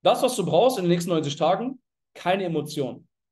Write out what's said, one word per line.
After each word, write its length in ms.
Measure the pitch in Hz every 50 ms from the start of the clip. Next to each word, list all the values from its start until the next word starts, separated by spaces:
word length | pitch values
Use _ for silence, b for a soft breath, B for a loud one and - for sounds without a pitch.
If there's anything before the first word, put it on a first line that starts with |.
Das, 200 | _ 175 233 240
was 140 | 277 247 -
du 100 | - 180
brauchst 320 | 147 139 170 226 262 254
in 60 | 202 180
den 80 | 170
nächsten 180 | 175 175 170 -
neunzig 280 | 175 160 147 143 143
Tagen, 440 | - 156 160 190 202 233 262 269 - _ _ _ _ _ _ _
keine 300 | - - 175 185 196 190
Emotion. 640 | 175 165 180 143 151 - 156 135 120 - - _ _ _ _ _ _